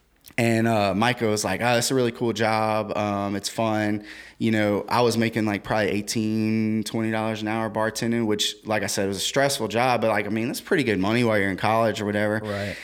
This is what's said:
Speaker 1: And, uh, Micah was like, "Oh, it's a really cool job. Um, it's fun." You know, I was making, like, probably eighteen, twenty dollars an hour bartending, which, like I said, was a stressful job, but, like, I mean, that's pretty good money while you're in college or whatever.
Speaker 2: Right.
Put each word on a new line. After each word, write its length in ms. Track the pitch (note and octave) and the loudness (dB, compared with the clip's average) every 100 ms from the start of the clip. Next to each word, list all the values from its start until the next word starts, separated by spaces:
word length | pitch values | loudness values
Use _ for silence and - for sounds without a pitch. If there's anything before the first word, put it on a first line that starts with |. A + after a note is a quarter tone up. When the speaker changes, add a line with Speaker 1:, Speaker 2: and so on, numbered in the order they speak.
| _ _ - - | _ _ -10 0
Speaker 1:
And, 300 | A#2 A2+ A2+ | 2 2 2
uh, 260 | A2 G2+ | 2 2
Micah 340 | F#2+ A#2 A#2+ A2 | 4 2 2 2
was 180 | G#2+ G#2 | 2 0
like, 160 | F#2 | 0
"Oh, 140 | A#2 A#2+ | 2 2
it's 140 | C3+ | 2
a 40 | C3+ | 2
really 160 | A#2+ | 0
cool 220 | A#2 A#2+ | 0 -2
job. 640 | G#2+ A2 A2 A2 A2 G#2+ - | 0 0 2 2 0 -2 -2
Um, 380 | G#2 G2+ G2+ G2+ | -2 -2 -2 -4
it's 100 | - | -4
fun." 560 | - A2+ G#2+ G#2+ G#2 G#2 - - - | -2 0 0 0 -2 -6 -18 -18 -4
You 140 | A2+ | 0
know, 320 | A2 G#2 G2+ - | 2 2 0 0
I 100 | A2+ | 2
was 160 | A#2+ A2+ | 2 2
making, 280 | A2+ A2+ G#2+ | 0 0 -2
like, 180 | G2+ | -2
probably 260 | - A2+ G#2 | -2 0 0
eighteen, 920 | G2+ G#2 A#2 G#2+ A2 A2 A2 A2 A2 | 0 -2 -2 -2 0 0 0 0 -2
twenty 260 | G#2+ A2+ A2 | -2 -4 -2
dollars 320 | A2 A2 G#2+ | -2 -2 -4
an 60 | G#2+ | -4
hour 220 | A2+ A2 | -4 -4
bartending, 560 | G#2+ A2 G#2+ A#2 A#2 A2+ | -2 -2 -2 -2 0 0
which, 280 | G#2 - - G#2+ | 0 -2 -4 -4
like 180 | A2 | -2
I 40 | G2 | -2
said, 200 | - G2 | -2 -2
was 100 | G2 | -2
a 40 | |
stressful 480 | - C#3 C#3 - G#2+ | -2 0 0 0 -2
job, 320 | G#2+ B2+ B2 | 0 2 2
but, 80 | A2+ | 2
like, 160 | G#2+ G2+ | 0 0
I 40 | |
mean, 180 | A2 A#2 | -2 -2
that's 120 | A#3 | -6
pretty 240 | - F#3 | -2 0
good 160 | A#2 G2 | 2 2
money 240 | F#2+ A#2 | 2 2
while 140 | A#2 G#2+ | 4 2
you're 120 | G2 | 2
in 60 | F2+ | 0
college 440 | A2 A2 A2+ G#2+ | 2 2 2 0
or 40 | G#2 | -2
whatever. 360 | G#2 G#2+ G#2+ | 0 0 -2
Speaker 2:
Right. 320 | G#2+ G2+ G2+ F2 | -2 -4 -6 -8